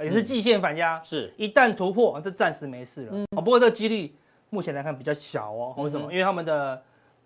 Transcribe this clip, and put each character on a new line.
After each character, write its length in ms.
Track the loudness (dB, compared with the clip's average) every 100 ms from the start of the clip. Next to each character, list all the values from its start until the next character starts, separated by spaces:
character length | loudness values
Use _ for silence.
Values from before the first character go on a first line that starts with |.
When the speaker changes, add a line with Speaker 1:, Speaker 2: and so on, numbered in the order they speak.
Speaker 1:
也 100 | -2
是 100 | 0
季 220 | 0 0
线 180 | 2 2
反 160 | 2 0
压。 220 | -2 -2
Speaker 2:
嗯。 60 |
是。 300 | -6 -8 -8 -6
Speaker 1:
一 100 | 2
旦 260 | 4 4
突 200 | 4 -2
破， 280 | 2 2 2
这 80 | -8
暂 200 | 0 0
时 140 | 0 -10
没 180 | -12
事 200 | -14 -14
了。 60 | -10
Speaker 2:
嗯。 120 | -8 -6 -2
Speaker 1:
哦， 40 |
不 80 | 4
过 120 | 6
这 60 | 6
个 40 |
几 160 | 4 0
率 260 | -2 -4 -12 _ _ _
目 100 | -6
前 140 | -4
来 80 | -6
看 140 | -8 -6
比 80 |
较 100 | -4
小 380 | -4 -4 -6 -6
哦。 200 | -6 -8 -6
Speaker 2:
嗯 0 |
哼。 80 |
Speaker 1:
为 60 | -4
什 100 | -4
么？ 120 | -4
因 60 | 0
为 60 |
他 80 | 0
们 120 | 0
的 380 | 0 0 0 -6 -12 _ _ _